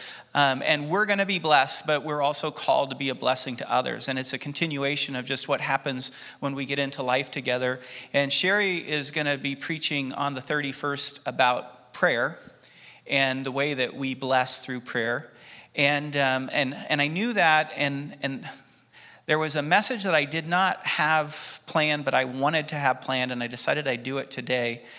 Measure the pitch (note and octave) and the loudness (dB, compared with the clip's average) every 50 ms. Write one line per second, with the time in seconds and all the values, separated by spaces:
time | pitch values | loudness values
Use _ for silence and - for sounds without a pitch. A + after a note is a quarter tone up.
0 | - - - - - _ - C#3+ C#3+ C3+ C3 C3 - - D#3 D3 D3 D3+ E3+ G3+ | -14 -14 -14 -16 -14 _ 2 4 4 4 4 2 2 2 2 2 0 -2 0 0
1 | G#3+ G3+ G3+ G3 G3 F#3+ G3 F3 D#3+ D#3+ D3+ C#3 C3 C3+ - - - D#3 D3+ C#3+ | 2 2 2 0 2 0 0 0 2 6 6 6 6 6 2 0 2 2 0 0
2 | - D#3 D3 D3 C#3 C#3+ D3 - - D3+ C#3+ - - - C3 C3+ C#3+ C3+ C3+ B2+ | 0 -2 -2 0 0 0 0 0 -2 -2 -4 -4 0 2 2 2 2 0 -4 -4
3 | C#3 C3+ B2+ - B2 B2 C3 - - C#3 B2 B2 C#3 - A#2+ B2+ C3 C3 A#2 A2+ | -4 -4 -4 0 0 2 2 2 2 0 -2 -6 -4 0 0 0 0 0 -4 -4
4 | A#2 - C3 C3 C3 - - B2 - D3 C#3+ - E3+ E3 D3 C#3 C#3 C#3 D3 C#3 | -4 -4 -4 -2 -2 -2 -2 -2 -4 -4 -2 -2 -2 -2 -2 -2 -2 0 0 0
5 | - - C3+ B2+ B2 B2+ C#3 B2 - - C#3 B2+ C#3+ D3+ C#3 C#3 - D3+ C3 B2+ | -2 -2 -2 -6 -4 -2 -2 -2 0 0 -2 -2 0 0 -2 -2 -2 -2 -4 -4
6 | B2+ - - - - - - - C#3+ C#3 C#3 C3+ C#3 B2+ C#3 C#3 C#3 C3+ C3+ - | -4 -6 -6 -8 -16 -16 -14 -8 -6 -6 -4 -4 -4 -4 -2 -2 -2 -2 -2 -4
7 | C3 B2+ B2 C3+ C#3 - - D3+ B2 B2+ B2 B2 B2+ B2+ B2+ B2+ - - - - | -2 0 0 0 0 -2 -6 -6 -4 -2 -2 0 0 -2 -2 -4 -8 -14 -16 -16
8 | - - - C#3 C#3+ C3+ C3+ - - F#3 G3 G#3 G3+ F#3+ F3+ E3+ - - D#3 D3+ | -12 -4 0 0 0 2 2 2 4 4 2 2 2 0 0 -2 -4 -4 -4 -2
9 | C#3 C3 - D#3 D3 C#3+ C#3+ C3+ C3+ C#3 C#3 C#3 - - E3 D#3 - - D#3 C#3+ | -2 -2 -2 -2 0 0 -2 -2 -2 -6 -6 -6 -6 -6 -4 -2 -2 0 0 0
10 | C3+ B2+ - - C#3+ C#3+ C#3 C3 - - D3+ D3 C#3+ C#3 C3 - - C#3+ C#3+ C#3 | -2 -4 -4 -2 -4 -2 -4 -4 -6 -2 -2 -2 -2 -4 -6 -4 -4 -4 -2 0
11 | - - - - - C#3 B2 - C3 B2 B2+ - - - - - - - - - | 0 0 0 -2 -6 -6 2 4 4 4 4 2 -4 -8 -14 -20 -20 -14 -4 2
12 | F#3 F3 C3 A#2 B2 D3+ E3+ - - - - - - - - - - - - - | 2 4 4 4 2 0 -2 -8 -18 -20 -20 -20 -20 -20 -20 -20 -20 -20 -20 -18
13 | - - C3+ C#3 C#3 C3 C3 C3 C3+ C3+ B2+ C#3 C#3+ D3+ D3 B2+ B2+ A2 - - | -8 -2 2 2 2 2 2 0 -4 -4 -2 0 0 0 0 0 -2 -2 -2 -4
14 | C#3 C3 C3 B2+ C3+ B2+ C3 C3 B2+ B2 - - - - B2+ B2 A#2+ - - B2 | -4 -4 -4 -4 0 2 4 4 4 4 2 0 0 -2 -6 -8 -8 -4 -4 -2
15 | A2+ A#2 A#2+ C#3 E3 - - - - - - - - - - - C#3+ C#3+ D3 C#3+ | 0 0 -2 -4 -6 -10 -20 -20 -20 -20 -20 -20 -20 -10 -2 2 2 4 4 2
16 | D3 D3+ C#3+ C#3+ C#3 C3 C3 C3 C3 B2+ - D3 C#3 B2+ C#3+ G3+ - - D3+ D3 | -2 -2 0 2 2 2 2 0 -2 -2 0 0 0 0 -2 -6 -2 -2 0 2
17 | C#3+ D3 D#3+ F3+ A3 B3 A3+ G3+ F3 D#3+ D#3 D#3 D#3 D#3 - - C#3+ C#3+ C#3 C#3 | 2 0 0 0 -2 0 2 4 6 6 6 6 4 2 -2 -2 -2 -2 -2 -2
18 | C#3+ - - - - C#3 C3+ B2 - - - - - - - - _ _ _ - | -6 -8 -10 -6 -6 -4 -4 -6 -10 -12 -14 -16 -18 -20 -20 -20 _ _ _ -20
19 | - - - - - - D3+ D#3 D#3 D#3 C#3 D3+ C#3+ D3+ F3 G#3 G#3+ - B3+ G#3+ | -20 -20 -20 -12 -2 0 0 2 2 0 0 -2 0 4 4 4 4 4 0 0
20 | F#3+ G3 E3 D3+ C#3+ C#3+ D3 E3 D#3 D#3+ F3 F3+ F#3+ F#3 - - - - - - | 0 2 4 4 2 2 -2 -4 -2 0 2 2 2 2 0 -2 -2 -2 0 2
21 | D#3 D#3 D#3 D#3 D3+ D3 D3 - - - - - - - - E3 D3+ D3+ D3+ D3 | 2 4 4 4 2 0 -4 -8 -10 -10 -12 -14 -10 -2 0 2 2 2 2 0
22 | C#3+ C3+ B2+ C3 C3 B2+ B2+ C3 C3+ D3+ E3 D#3 D3 - D#3+ D3 C#3+ C3+ B2+ - | 0 2 2 2 2 2 -2 0 0 2 2 2 -2 -2 -4 2 2 2 2 2
23 | - - C3 C3 B2+ B2+ B2+ A#2+ A#2+ A#2+ B2 A#2 - - C#3+ D3 D3 C#3 B2 A#2+ | 0 -2 0 0 0 -2 -2 -4 -4 -4 -2 0 2 2 2 0 0 -2 -2 -2
24 | A#2+ C3 C3+ C#3 C3 - - C3 B2 B2+ B2+ B2 A#2+ A#2 A#2 A#2+ - - - | -4 -4 -4 -4 -4 -6 -8 -8 -4 -2 0 0 0 -2 -4 -6 -12 -18 -18